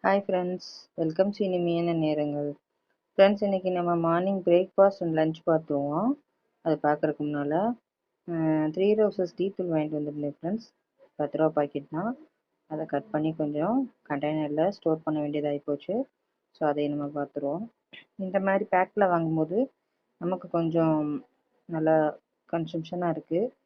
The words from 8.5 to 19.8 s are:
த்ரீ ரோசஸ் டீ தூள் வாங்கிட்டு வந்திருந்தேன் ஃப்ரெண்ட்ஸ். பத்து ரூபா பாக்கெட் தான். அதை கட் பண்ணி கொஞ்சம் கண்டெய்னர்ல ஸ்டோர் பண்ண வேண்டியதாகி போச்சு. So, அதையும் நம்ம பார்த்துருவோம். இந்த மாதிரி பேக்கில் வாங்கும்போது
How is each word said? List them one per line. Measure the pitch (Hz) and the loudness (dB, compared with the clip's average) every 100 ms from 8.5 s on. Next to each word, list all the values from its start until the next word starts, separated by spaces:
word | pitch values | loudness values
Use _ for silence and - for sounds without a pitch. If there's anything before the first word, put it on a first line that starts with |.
| 156 156 165 | 0 0 0
த்ரீ | 196 214 | 2 4
ரோசஸ் | 208 202 180 - | 2 2 -4 -2
டீ | 190 | -4
தூள் | 190 180 | -4 -2
வாங்கிட்டு | 160 151 151 | -2 -2 -4
வந்திருந்தேன் | 147 147 147 147 | -6 -4 -6 -6
ஃப்ரெண்ட்ஸ். | 165 220 - _ _ _ - - | -6 -6 -8 _ _ _ -20 -6
பத்து | 147 - | -4 2
ரூபா | 156 | 2
பாக்கெட் | 160 147 143 139 | 2 -2 -4 -6
தான். | 156 208 262 320 _ _ _ _ | -6 -4 -6 -14 _ _ _ _
அதை | 156 160 | -8 -4
கட் | 143 - | -4 -2
பண்ணி | 151 156 | -2 -2
கொஞ்சம் | 160 151 147 170 254 254 _ _ | -2 -4 -2 0 0 -2 _ _
கண்டெய்னர்ல | 143 147 156 151 147 170 | -4 -2 -2 -2 0 0
ஸ்டோர் | 202 165 160 | 0 -2 0
பண்ண | 160 156 | -2 -2
வேண்டியதாகி | 147 147 147 143 - | -2 -2 -2 -4 -4
போச்சு. | 143 - 214 269 _ _ _ _ | -6 -4 -6 -6 _ _ _ _
So, | _ 156 | _ 0
அதையும் | 147 147 147 | 0 -2 -2
நம்ம | 143 147 | -6 -6
பார்த்துருவோம். | 143 143 139 160 233 _ _ - - - | -6 -4 -4 -4 -8 _ _ -20 -20 -10
இந்த | 190 190 | -4 -2
மாதிரி | 190 196 202 | 0 0 2
பேக்கில் | 180 185 - 196 | 0 0 2 2
வாங்கும்போது | 175 165 160 156 190 269 _ | 4 2 0 0 0 -2 _